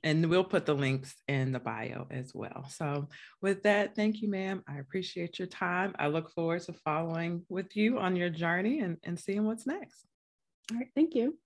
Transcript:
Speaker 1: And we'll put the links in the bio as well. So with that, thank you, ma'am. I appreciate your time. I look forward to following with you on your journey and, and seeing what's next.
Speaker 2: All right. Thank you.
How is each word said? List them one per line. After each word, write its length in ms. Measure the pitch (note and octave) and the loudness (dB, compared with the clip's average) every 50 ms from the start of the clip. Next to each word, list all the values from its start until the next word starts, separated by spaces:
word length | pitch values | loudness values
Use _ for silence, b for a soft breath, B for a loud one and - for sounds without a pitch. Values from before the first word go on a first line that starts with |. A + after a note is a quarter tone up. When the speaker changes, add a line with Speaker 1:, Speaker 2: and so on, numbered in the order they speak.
Speaker 1:
And 280 | - D#3+ D#3 D#3+ E3 D#3+ | 2 4 4 4 6 6
we'll 160 | E3+ F3+ F#3 | 6 4 4
put 200 | F#3 - F3+ - | 4 2 0 4
the 80 | - D3+ | 4 2
links 400 | C#3 C#3+ C3 C3 C3+ C3+ - - - _ - | 2 4 2 2 0 -2 -6 -16 -12 _ 0
in 240 | C#3+ C3+ C3 C3 | 0 2 2 2
the 80 | C3 B2 | 0 -2
bio 480 | A#2+ A2+ A2 A2 A2+ - - - C3+ C3 | -2 -4 -4 -4 -6 -6 -6 -8 -8 -8
as 240 | - B2+ B2+ B2+ - | -8 -8 -8 -8 -8
well. 320 | A2 A2 - - - C3 C3+ | -10 -8 -8 -8 -10 -12 -12
So 400 | - - D#3+ D3 C#3+ C#3+ C#3+ D3 B B B B B B | -8 -6 -4 -2 -2 -2 -4 -6 B B B B B B
with 220 | - G3 G3 F#3+ - | 0 0 0 2 4
that, 340 | G#3 G#3 G3+ G#3 G3+ - - | 4 4 4 4 0 0 2
thank 240 | G#3 G#3+ G#3+ G#3+ | 2 2 2 2
you, 80 | A3 G#3 | -2 -2
ma'am. 340 | G3 F#3+ F#3+ F#3+ G3 F#3 - | -2 -2 -2 -2 -4 -6 -6
I 120 | - C#3+ C#3+ | -8 -10 -10
appreciate 600 | C3+ - - F#3+ F3+ - - F3+ F3 E3 E3+ - | -10 -6 -6 -6 -4 -4 -6 -6 -6 -6 -6 -8
your 100 | F#3 F3+ | -8 -8
time. 440 | - - G3 F3 F3+ F3+ F#3+ G3 F#3 - | -6 -4 -2 0 0 0 0 -2 -2 0
I 80 | - D3 | 0 0
look 240 | D3 D#3+ D#3+ D#3+ | 0 0 -2 -4
forward 300 | - - E3+ E3 E3 F3 | -6 -2 0 0 0 -2
to 120 | E3+ - E3 | -2 -8 -12
following 680 | - _ D#3+ D3+ D#3 E3 E3 E3 E3 E3 E3+ F3 F3 F3+ _ | -6 _ -2 0 0 0 -2 -2 -2 -2 -2 -2 -4 -6 _
with 260 | F#3+ F3+ F#3+ F#3 - | -6 -6 -6 -4 0
you 240 | G#3 G#3+ A3 B3+ - | 2 2 4 4 2
on 160 | - F3+ F#3 | 2 2 2
your 140 | F3+ F3 F3 | 2 2 0
journey 500 | E3 D#3 E3+ E3+ E3+ F3+ F#3 G#3+ C4 D#4 | 0 0 0 2 2 2 2 2 2 2
and, 160 | A#3+ F3+ E3 D#3+ - | 0 -2 -2 -4 -4
and 160 | - F3 F3 | -6 -6 -6
seeing 260 | - - G3 G3+ G#3+ | -4 -4 -2 0 0
what's 220 | G#3+ A3+ A3+ - B3+ | 0 -2 -2 -4 -4
next. 380 | D4+ G4 E4+ - _ - _ _ _ _ _ _ _ _ _ _ _ _ _ - | -4 -4 -8 -12 _ -20 _ _ _ _ _ _ _ _ _ _ _ _ _ -8
Speaker 2:
All 60 | A3 A#3 | -6 -6
right. 100 | B3+ B3+ _ | -6 -4 _
Thank 200 | C4+ D#4 D#4+ - | 4 4 4 4
you. 220 | B3 A3+ C4 D#4+ - _ | 2 2 2 0 -2 _